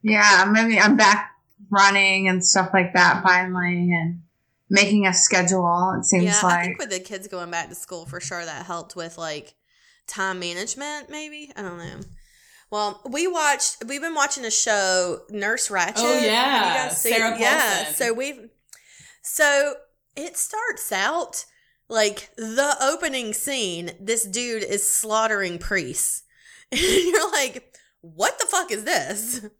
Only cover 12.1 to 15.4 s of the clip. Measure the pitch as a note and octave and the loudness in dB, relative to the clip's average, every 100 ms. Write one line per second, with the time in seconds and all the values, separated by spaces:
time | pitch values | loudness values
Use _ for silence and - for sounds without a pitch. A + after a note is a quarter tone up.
12.1 | - _ _ _ - _ G#3 G#3 G3+ C#4 | -20 _ _ _ -20 _ -4 -4 -6 -8
13.1 | C#4 F4+ E4+ D4+ C4+ - - A#3 C#4 E4 | -4 -2 0 0 0 -2 -4 -10 -8 -6
14.1 | D#4+ C#4+ C#4+ A#3 G#3 - G#3 F#3+ F#3 F3+ | 0 0 -2 -4 -2 2 2 2 0 0
15.1 | - - G#3 | -4 -8 -6